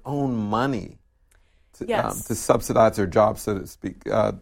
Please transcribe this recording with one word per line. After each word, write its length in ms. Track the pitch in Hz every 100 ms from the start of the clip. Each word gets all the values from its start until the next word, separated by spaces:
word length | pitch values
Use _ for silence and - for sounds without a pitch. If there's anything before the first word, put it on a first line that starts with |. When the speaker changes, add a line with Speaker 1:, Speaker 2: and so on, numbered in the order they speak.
| -
Speaker 1:
own 300 | 143 135 117
money 640 | 104 110 135 117 92 - _ _ _ _ _ _ _
to, 100 | -
um, 60 | -
Speaker 2:
Yes. 360 | 220 52 - -
Speaker 1:
to 100 | 113
subsidize 600 | - 120 - 120 110 107
their 120 | 95
jobs, 360 | 110 104 104
so 160 | - 98
to 80 | -
speak. 400 | - 98 - 104
Uh, 260 | 104 107 95